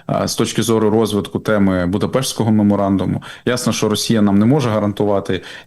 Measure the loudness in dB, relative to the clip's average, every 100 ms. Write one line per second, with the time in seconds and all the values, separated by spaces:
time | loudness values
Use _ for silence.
0 | -4 -2 -2 -2 -2 -2 0 2 2 2
1 | 0 -2 -4 -4 -2 2 2 2 0 -2
2 | -2 -2 -2 -2 0 2 2 2 0 0
3 | -2 -4 -8 -8 -4 -2 -2 -2 -2 -2
4 | 0 2 4 4 4 4 2 0 -2 -2
5 | 0 0 -2 -6 -8 -8